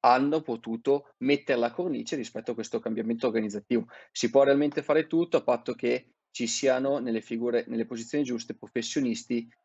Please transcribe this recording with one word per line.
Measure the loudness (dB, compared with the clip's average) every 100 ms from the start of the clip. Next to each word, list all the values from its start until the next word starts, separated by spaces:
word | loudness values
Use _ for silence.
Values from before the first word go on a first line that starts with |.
hanno | 6 6 4 0
potuto | -2 -6 -6 -4 0 0 -2 _
mettere | 0 0 2 0
la | 0
cornice | -2 -4 -4 -4 -6
rispetto | -6 -8 -8
a |
questo | -8 -6 -6
cambiamento | -4 -4 -4 -2 0
organizzativo. | 0 -2 -6 -2 -2 -2 -14 -14
Si | -4 2
può | 4
realmente | 6 4 2 -2
fare | 0 0 2
tutto | 0 2 0
a |
patto | 2 -2 -2
che | -4 -2 -2 -4 _ _
ci | -6 -4
siano | 0 2 2 0 -2
nelle | -2 -4
figure, | -4 -4 0 0 -2
nelle | -4 -4
posizioni | -6 -4 -2
giuste, | -2 -4 -6 -14
professionisti | -8 -6 -4 -2 0 -2 -4 -4 -4 _